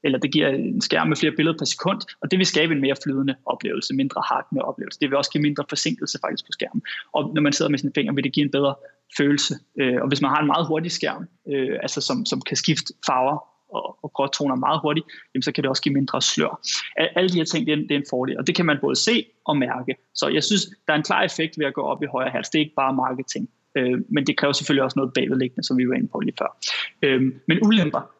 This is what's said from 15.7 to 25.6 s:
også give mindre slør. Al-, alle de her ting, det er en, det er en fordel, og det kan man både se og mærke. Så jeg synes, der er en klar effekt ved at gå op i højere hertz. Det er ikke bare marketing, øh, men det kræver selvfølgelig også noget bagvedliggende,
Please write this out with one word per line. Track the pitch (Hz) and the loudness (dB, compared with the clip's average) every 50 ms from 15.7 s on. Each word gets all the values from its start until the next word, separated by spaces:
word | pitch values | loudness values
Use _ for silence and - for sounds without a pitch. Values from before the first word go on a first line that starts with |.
også | 131 - | 0 0
give | - 147 139 | 0 2 2
mindre | 139 - - - - | 2 0 0 0 0
slør. | - - - - 78 - - - - - - - - - - | 0 0 2 2 0 0 -2 -6 -6 -6 -4 -4 -6 -6 -2
Al-, | - 160 - - | -2 -2 0 2
alle | 175 185 185 | 2 2 2
de | 180 | 2
her | 170 160 | 0 0
ting, | - - 160 120 | 0 0 -2 0
det | 147 | 0
er | 151 | 0
en, | 147 | 0
det | - - | 0 0
er | 143 143 | -2 -2
en | 143 - | -2 -2
fordel, | - 127 127 135 - - | -4 -4 -2 -4 -4 -2
og | 143 | -2
det | - 175 | -2 2
kan | - 175 | 2 2
man | 160 147 135 | 2 2 2
både | 139 139 131 | 2 0 0
se | 123 - - 240 226 214 _ _ _ _ | 2 2 2 2 2 0 _ _ _ _
og | - 151 | 0 0
mærke. | 143 127 123 123 123 127 135 127 _ _ _ _ | 2 2 0 -2 -4 -4 -6 -6 _ _ _ _
Så | - - 147 | -2 0 2
jeg | 139 151 147 | 2 2 2
synes, | - 208 190 - - - _ _ | 2 0 0 0 -4 -10 _ _
der | - | 0
er | 156 | 2
en | 151 | 2
klar | 151 - 202 - | 2 2 2 2
effekt | - - - - 160 160 - 156 | 2 0 0 -2 -4 -4 -2 -2
ved | 147 | -2
at | 139 - | -2 -2
gå | - | -2
op | 143 139 135 - | -2 -2 -2 -4
i | 151 | -4
højere | 139 135 127 131 135 | -4 -2 -2 -2 -2
hertz. | - 139 - - | -4 -4 -6 0
Det | - 156 | 0 0
er | 151 | 0
ikke | 151 _ | 2 _
bare | - 135 135 135 | 0 0 2 2
marketing, | 131 127 131 131 131 131 - - - - - _ _ _ _ _ | 2 0 0 -2 -4 -6 -8 -6 -6 -6 -8 _ _ _ _ _
øh, | 139 127 123 127 123 - - | 0 2 2 2 0 0 0
men | - 147 135 | 0 0 2
det | 143 143 | 2 0
kræver | - - 143 | 2 2 2
selvfølgelig | 139 - 143 - 147 139 131 | 2 0 0 2 2 2 2
også | 131 - 139 | 2 2 0
noget | 135 123 - | -2 0 0
bagvedliggende, | 135 - - 139 131 131 123 - - | 0 0 2 0 0 0 -2 -4 -6